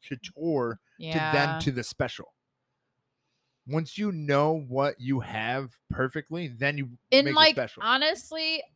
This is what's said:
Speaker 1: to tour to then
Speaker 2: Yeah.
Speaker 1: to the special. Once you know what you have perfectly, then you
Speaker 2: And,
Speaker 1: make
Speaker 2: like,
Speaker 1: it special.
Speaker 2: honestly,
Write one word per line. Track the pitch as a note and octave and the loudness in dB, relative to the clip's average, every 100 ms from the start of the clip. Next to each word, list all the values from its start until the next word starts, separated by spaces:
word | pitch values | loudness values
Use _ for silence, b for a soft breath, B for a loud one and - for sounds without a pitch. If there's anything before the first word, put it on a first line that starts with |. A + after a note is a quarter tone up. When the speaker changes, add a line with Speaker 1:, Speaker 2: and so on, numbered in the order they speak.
Speaker 1:
to | - B2+ | -12 -12
tour | - C#3 E3 C#3+ A#2+ A2 _ - D#3+ | -12 -6 -2 0 0 -4 _ -14 -4
to | D#3+ | -2
then | D#3 D3 D3 D#3+ | 2 2 2 2
Speaker 2:
Yeah. | |
Speaker 1:
to | D#3+ | 0
the | B2 | -2
special. | - - C3 - - _ _ _ _ _ _ _ _ _ _ _ _ _ B2+ | -6 -4 -4 -4 -16 _ _ _ _ _ _ _ _ _ _ _ _ _ -4
Once | D3+ D#3 - | -4 -4 -4
you | G#3 | -4
know | E3 D3 C#3+ D3+ | -2 2 4 4
what | D#3+ C3 C3 C#3+ - | 0 -2 0 0 -2
you | B2+ C3 | -2 -2
have | F2+ G#2+ A2+ C3 C3 - _ | -2 -4 -2 -2 -6 -14 _
perfectly, | - C3 D#3+ - E3 D#3+ | -2 -2 -2 -8 -8 -8
then | A#2 C#3 D3 | -2 -2 -2
you | C3 B2 _ | -6 -10 _
Speaker 2:
And, | C4 C#4+ | 4 6
Speaker 1:
make | D4 | 6
Speaker 2:
like, | D#4 - | 6 6
Speaker 1:
it | |
special. | A3+ - G#3+ | -2 -2 0
Speaker 2:
honestly, | C4 D#4 F4+ - D#4+ D#4+ D#4+ - | 2 2 0 -6 -6 -4 -4 -8